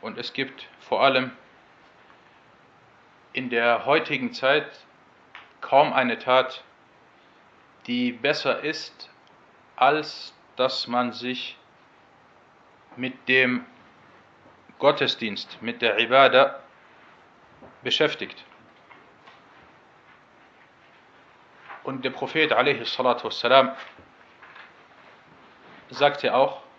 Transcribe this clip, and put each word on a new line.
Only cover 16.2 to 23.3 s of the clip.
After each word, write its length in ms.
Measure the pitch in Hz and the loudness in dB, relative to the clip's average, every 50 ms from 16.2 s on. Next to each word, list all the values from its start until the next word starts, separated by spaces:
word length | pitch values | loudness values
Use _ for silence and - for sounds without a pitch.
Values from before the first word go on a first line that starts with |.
| 135 127 123 127 139 139 - - - - _ _ _ - - - - - - _ - - _ _ _ _ - - - - - - - | 6 8 8 6 4 4 2 -10 -18 -20 _ _ _ -20 -20 -20 -20 -20 -20 _ -20 -20 _ _ _ _ -20 -20 -20 -20 -20 -12 -6
beschäftigt. 580 | 127 110 - 156 147 151 - 104 - - - - - - - - - _ _ _ _ - - - - _ _ _ - - - _ - - - - - - _ _ _ _ _ _ - - _ _ _ _ _ _ _ _ _ - _ _ _ _ _ _ - _ _ _ - - - _ _ _ _ _ - - - - - - | -4 0 2 2 0 0 -4 -10 -12 -12 -20 -20 -20 -20 -20 -20 -20 _ _ _ _ -20 -20 -20 -20 _ _ _ -20 -20 -20 _ -20 -20 -20 -20 -20 -20 _ _ _ _ _ _ -20 -20 _ _ _ _ _ _ _ _ _ -20 _ _ _ _ _ _ -20 _ _ _ -20 -20 -20 _ _ _ _ _ -20 -20 -20 -20 -14 -12
Und 200 | 139 135 131 127 | -12 -10 -8 -8
der 60 | 131 | -10
Prophet, 420 | 127 - 139 127 - 160 156 - | -8 -8 -10 -6 -2 -2 0 2
alaihi 320 | - 110 127 143 135 117 117 | 2 2 2 2 0 -2 -4
salatu 440 | - - - 123 123 120 120 - | -8 -6 -2 0 0 0 0 -4
wassalam, 480 | 110 | -10